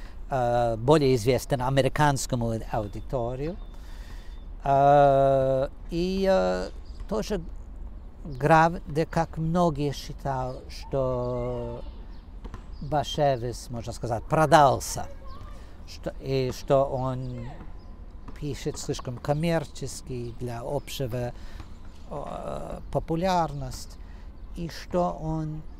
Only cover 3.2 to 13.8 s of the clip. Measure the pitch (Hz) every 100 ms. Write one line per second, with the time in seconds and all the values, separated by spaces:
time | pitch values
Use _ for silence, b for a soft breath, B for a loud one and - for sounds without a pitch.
3.2 | 117 127 151 208 - - B B B B
4.2 | B B B - 139 139 143 143 143 135
5.2 | 139 135 135 135 139 - - 170 180 190
6.2 | 190 190 185 185 185 - - - - 220
7.2 | 196 202 160 - - - - - - -
8.2 | - 131 143 160 165 175 - 147 160 165
9.2 | 160 - 160 175 175 143 147 131 - -
10.2 | 139 131 127 131 - - - 139 131 123
11.2 | 123 123 123 120 120 120 - - - -
12.2 | - - - - - - 143 147 131 147
13.2 | 143 131 123 113 - 120